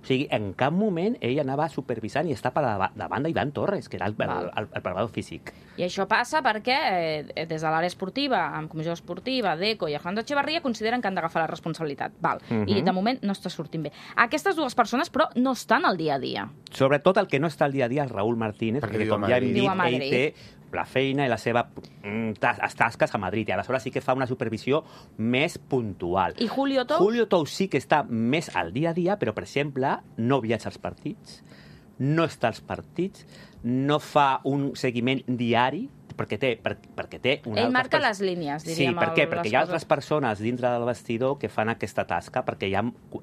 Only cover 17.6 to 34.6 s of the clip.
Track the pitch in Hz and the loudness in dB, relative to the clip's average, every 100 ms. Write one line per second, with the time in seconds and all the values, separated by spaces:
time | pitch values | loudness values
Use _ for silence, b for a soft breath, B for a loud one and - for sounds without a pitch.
17.6 | 147 135 120 139 139 101 107 117 110 107 | 2 4 2 2 0 0 2 2 -2 0
18.6 | 113 123 113 110 107 104 101 123 127 113 | 0 0 0 0 2 2 4 4 4 2
19.6 | - 190 170 127 135 123 147 B B B | 2 2 2 0 2 2 0 B B B
20.6 | - 87 - 131 135 135 139 113 - 117 | -8 -6 -2 0 0 2 0 0 2 0
21.6 | 117 - - - 101 107 113 107 120 113 | 0 -8 -16 -14 -6 -4 -4 0 0 0
22.6 | 104 - 117 - 151 117 92 104 104 95 | -4 2 2 4 0 0 -2 -2 0 -2
23.6 | 101 127 131 131 131 131 123 127 113 107 | 0 -2 -2 -4 0 0 0 -2 -4 -4
24.6 | - 147 - B B - 113 123 165 - | 0 0 -2 B B -6 0 2 2 -2
25.6 | - 135 110 92 87 92 87 - 226 262 | -2 -2 -2 -4 -2 2 0 0 -2 0
26.6 | 277 269 247 302 196 240 220 185 147 - | 0 0 0 4 4 4 2 2 2 -2
27.6 | 190 147 - 151 - 113 117 156 - 92 | 0 0 4 2 4 -2 0 0 0 -4
28.6 | 85 107 165 165 175 202 113 107 92 139 | -2 0 0 0 0 0 0 -2 -4 -2
29.6 | 143 131 135 190 - - 117 135 113 113 | -2 -2 -2 -2 -6 -2 2 2 2 -2
30.6 | 104 - 90 90 - 208 - - - B | -2 -8 -8 -8 -10 -10 -16 -20 -20 B
31.6 | B B B - 135 156 160 - 117 110 | B B B -4 0 2 0 0 -2 -2
32.6 | - 95 - - 190 - - B B B | -8 -8 -8 -6 -6 -6 -20 B B B
33.6 | 117 127 139 147 - 151 139 131 143 139 | -2 0 2 0 2 4 4 2 0 0